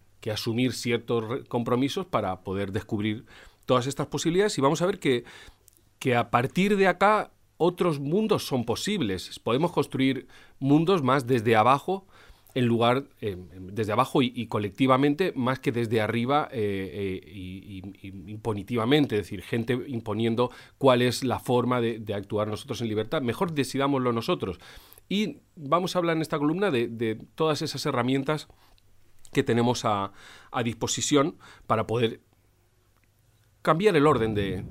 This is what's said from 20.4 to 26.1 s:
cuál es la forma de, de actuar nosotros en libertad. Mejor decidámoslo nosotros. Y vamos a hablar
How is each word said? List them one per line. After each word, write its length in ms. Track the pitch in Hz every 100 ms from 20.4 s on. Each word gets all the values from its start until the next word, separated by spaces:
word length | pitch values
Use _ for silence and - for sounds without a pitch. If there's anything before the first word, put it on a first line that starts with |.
| 123 - - -
cuál 240 | 135 123
es 200 | 123 113
la 160 | 127 101
forma 440 | - 123 120 123
de, 160 | 117 113
de 160 | 104
actuar 340 | 104 101 104 107
nosotros 320 | 107 - 104
en 80 | 117
libertad. 320 | 107 110 160
Mejor 320 | 123 113 185
decidámoslo 640 | 151 127 131 139 139 123
nosotros. 440 | 117 113 170 98 85 - - - - -
Y 300 | 190 208 - _ -
vamos 380 | 139 165 190
a 40 | 180
hablar 180 | 170